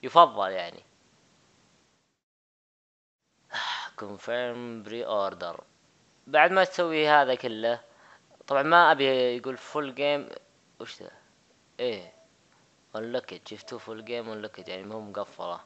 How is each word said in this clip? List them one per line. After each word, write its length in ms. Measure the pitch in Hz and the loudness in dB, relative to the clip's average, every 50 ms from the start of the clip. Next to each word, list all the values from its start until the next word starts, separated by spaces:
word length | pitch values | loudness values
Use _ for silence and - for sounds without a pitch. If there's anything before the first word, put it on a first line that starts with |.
| - | -10
يفضل 480 | 127 - 160 175 147 113 107 98 95 | 4 8 8 8 8 6 -2 -2 -2
يعني. 320 | 95 92 87 85 - - - _ _ _ _ _ _ _ _ _ _ _ _ _ _ _ _ _ _ _ _ _ _ _ _ _ _ _ _ _ _ _ _ _ _ _ _ _ _ _ _ _ _ _ _ _ _ _ _ _ _ _ _ _ | -2 -4 -8 -8 -12 -18 -20 _ _ _ _ _ _ _ _ _ _ _ _ _ _ _ _ _ _ _ _ _ _ _ _ _ _ _ _ _ _ _ _ _ _ _ _ _ _ _ _ _ _ _ _ _ _ _ _ _ _ _ _ _
<sighs> 460 | - - - - - - - - - - | -8 -8 -6 -6 -6 -8 -8 -12 -12 -14
كونفيرم 840 | 107 101 101 95 - - 117 123 123 123 120 120 120 120 117 113 104 | -12 -12 -12 -12 -8 -6 -4 -4 -4 -4 -6 -8 -10 -10 -12 -12 -12
بري 220 | 104 107 117 120 | -12 -10 -8 -6
أوردر. 580 | - 110 104 98 98 92 90 87 87 80 - - _ _ _ _ _ _ _ _ _ _ _ _ - | -2 0 0 0 -2 -4 -6 -10 -10 -10 -12 -16 _ _ _ _ _ _ _ _ _ _ _ _ 0
بعد 240 | 139 151 151 175 | 6 6 6 6
ما 120 | 190 190 185 | 6 4 4
تسوي 440 | 180 - - 175 170 160 156 151 151 | 4 2 -2 -2 0 2 2 4 6
هذا 280 | 151 147 143 127 131 | 6 6 6 4 2
كله، 460 | 123 - 127 113 107 110 117 120 117 - - - - - - - - _ _ - _ - - | -2 -2 -6 -6 -2 -2 -2 -2 -2 -6 -20 -20 -20 -20 -20 -20 -20 _ _ -20 _ -6 0
طبعًا 160 | 135 139 139 | 0 2 4
ما 280 | 151 165 175 175 151 | 6 8 8 8 8
أبي 140 | 160 139 139 135 131 127 127 123 120 123 | 6 6 4 2 4 4 2 2 0 -2
يقول 200 | 113 131 131 120 | -6 -8 -10 -10
فول 380 | - - - 151 147 139 127 | -12 -8 -6 -6 -6 -6 -6
جيم. 340 | 127 143 143 147 143 135 - - - _ _ _ _ _ _ _ _ | -2 -2 0 0 -2 -4 -8 -16 -18 _ _ _ _ _ _ _ _
وش 220 | 110 - - - | -16 -16 -16 -18
ذا؟ 100 | 95 90 - - _ _ _ _ _ _ _ _ _ _ _ - | -18 -20 -20 -20 _ _ _ _ _ _ _ _ _ _ _ -6
إيه. 340 | 123 123 113 98 90 85 - - _ _ _ _ _ _ _ _ _ _ _ _ _ _ _ | -6 -4 -4 -6 -10 -18 -20 -20 _ _ _ _ _ _ _ _ _ _ _ _ _ _ _
انلوكيت، 520 | 110 110 117 120 127 - - 95 90 _ - | -10 -10 -6 -6 -8 -8 -8 -16 -16 _ -18
شفتوا 320 | 107 101 - - 131 117 | -18 -16 -14 -14 -14 -14
فول 260 | - - 113 110 110 | -12 -14 -14 -14 -10
جيم 240 | 110 120 120 117 113 | -10 -8 -8 -8 -8
انلوكيت، 400 | 110 107 104 107 - - 92 90 | -10 -10 -10 -12 -14 -14 -14 -12
يعني 140 | 90 92 95 | -12 -12 -10
مو 180 | 101 107 113 | -10 -12 -12
مقفلة. 580 | 107 104 98 104 101 - - - - 87 87 87 - | -12 -10 -8 -10 -10 -10 -10 -12 -10 -10 -10 -10 -12